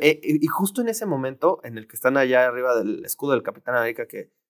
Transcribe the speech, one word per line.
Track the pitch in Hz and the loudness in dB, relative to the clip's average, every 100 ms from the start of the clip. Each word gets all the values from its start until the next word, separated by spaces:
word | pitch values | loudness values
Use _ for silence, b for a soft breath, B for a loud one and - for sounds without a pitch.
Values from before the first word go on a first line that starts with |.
eh, | 151 151 | 6 2
y, | - 151 | 0 0
y | 160 | 0
justo | - 196 254 | 0 -2 -2
en | 233 | -4
ese | 220 208 | -4 -4
momento | 139 131 131 170 - | -4 -4 0 0 0
en | 123 113 | -6 -14
el | 110 | -14
que | - | -2
están | 127 139 | 2 2
allá | 127 127 127 | 4 4 4
arriba | 120 127 117 | 2 0 0
del | 101 95 - | -2 -4 -8
escudo | - 143 | -8 -2
del | 123 | 0
Capitán | - - - 123 | -2 -10 -2 0
América, | 117 113 117 | 0 -4 -10
que | 104 - _ | -12 -14 _